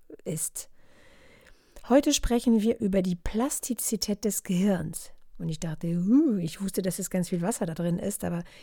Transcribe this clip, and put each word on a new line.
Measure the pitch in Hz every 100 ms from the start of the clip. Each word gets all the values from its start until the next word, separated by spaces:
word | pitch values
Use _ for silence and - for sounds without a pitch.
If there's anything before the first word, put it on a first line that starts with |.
| - - -
ist. | 156 - - - - - - - - - - - - _ - -
Heute | 254 294
sprechen | 285 - 240 240 226
wir | 214 -
über | 202 190
die | 185 175
Plastizität | - 208 269 - - 226 - 220 - 208 220
des | 196
Gehirns. | - 180 202 180 160 165 - - - -
Und | 165
ich | 160
dachte, | 170 156 170
"Huh, | 170 185 262 320 208
ich | 165 -
wusste, | 196 -
dass | 185 175
es | 185
ganz | 185 175
viel | 180
Wasser | 175 226 175
da |
drin | 160 170 170
ist, | 190 - 170
aber | 170 175 -